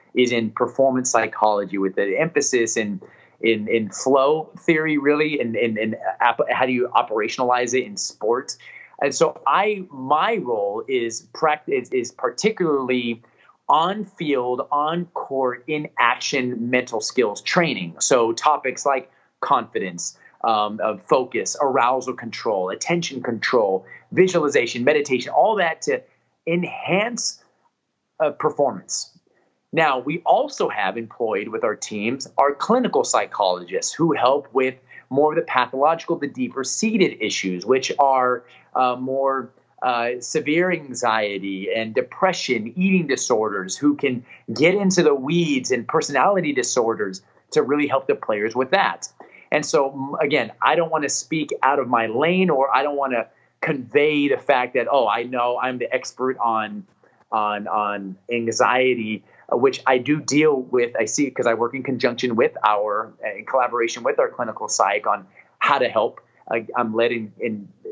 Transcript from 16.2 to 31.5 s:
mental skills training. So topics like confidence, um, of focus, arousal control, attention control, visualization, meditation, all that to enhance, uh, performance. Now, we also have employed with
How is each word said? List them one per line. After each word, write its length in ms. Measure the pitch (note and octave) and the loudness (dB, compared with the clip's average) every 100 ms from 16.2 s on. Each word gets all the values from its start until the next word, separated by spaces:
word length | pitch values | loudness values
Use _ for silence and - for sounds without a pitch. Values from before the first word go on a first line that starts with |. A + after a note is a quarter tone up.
| - C#3 B2 A#2 A#2+ | -2 -2 -2 -4 0
mental 280 | B2+ B2+ A2+ | 0 0 -4
skills 400 | - - A2 G2+ | -2 0 0 -2
training. 540 | - - E3+ A2 F2 E2 | -2 0 2 -2 -8 -4
So 320 | - C3 A#2 | 2 2 2
topics 540 | A#2 D3+ C#3+ C3 B2+ C#3+ | 2 2 2 -2 -2 -2
like 240 | C3+ - _ _ _ | -2 -4 _ _ _
confidence, 760 | - C3+ A2+ A2+ F#2 F2 - - - _ | 0 0 0 -6 -6 -6 -10 -12 -20 _
um, 360 | - A2 G#2+ G#2+ | 0 2 0 -2
of 180 | G#2+ G2+ | -4 -4
focus, 520 | - C#3 B2 A2+ F#2+ - | 0 0 2 -4 -4 -2
arousal 540 | C#3+ C3 B2 C3 B2 B2 | 0 4 2 2 -4 -8
control, 560 | A2+ - A#2 G2+ F#2 | -10 -6 -2 -2 -2
attention 500 | G2 - F3 E3 C3 | -4 -2 -2 -2 -6
control, 640 | F2 A2+ - B2+ G2+ F#2+ - - _ | -6 -4 0 2 2 0 -4 -18 _
visualization, 720 | B2 F#3 F3 D3 C3 A#2 B2 | 2 4 4 2 2 0 0
meditation, 480 | B2+ D3+ - C3 - | 2 2 2 -2 0
all 240 | - F#3 A3+ | 2 2 2
that 260 | E3+ D#3+ | 0 -2
to 180 | - C3 - _ _ _ - | -2 -4 -6 _ _ _ -2
enhance, 960 | E3+ F3 - - F3+ A3 A#3+ - - _ _ _ _ _ _ _ - | -2 -2 -6 -2 -2 -2 -4 -8 -10 _ _ _ _ _ _ _ -2
uh, 120 | D3+ | -2
performance. 840 | C#3+ D3+ D3 C#3 G2+ - - - _ _ _ _ _ _ | 0 -2 0 0 -2 -8 -10 -10 _ _ _ _ _ _
Now, 260 | D3+ D#3+ C3 | 0 2 0
we 200 | B2+ E3 | -2 -2
also 500 | - F#3+ D4 - F3+ | 2 2 2 -2 -4
have 260 | G#2+ F#2+ A2 | -2 -2 -4
employed 540 | A2+ - A2+ G2+ | -8 -4 -2 -2
with 160 | G#2+ | -4